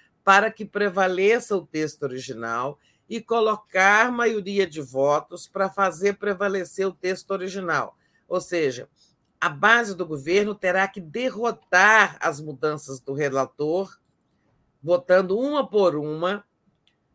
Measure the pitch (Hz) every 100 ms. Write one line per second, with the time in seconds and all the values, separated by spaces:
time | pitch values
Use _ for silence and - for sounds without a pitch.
0 | _ _ - 196 214 - 214 202 208 180
1 | 185 180 196 233 - 196 151 156 156 -
2 | 139 127 127 113 117 117 131 147 _ _
3 | - 226 - 233 220 208 - 190 190 208
4 | 247 240 233 214 185 202 185 151 131 131
5 | 139 151 - 175 - 190 190 202 190 160
6 | 202 196 202 185 202 196 170 - 190 -
7 | 180 185 - 190 185 190 180 147 110 -
8 | _ _ - - - 175 147 123 110 _
9 | _ _ _ _ 170 143 202 233 226 175
10 | 170 151 135 190 208 202 185 185 196 -
11 | 165 185 254 190 233 - _ 180 208 220
12 | 190 147 160 143 151 135 151 151 - 131
13 | - 139 143 135 131 - 151 175 190 -
14 | _ _ _ _ _ _ _ _ 143 175
15 | 180 185 185 202 277 294 226 214 185 151
16 | 151 156 180 208 - _ _ _ _ _
17 | _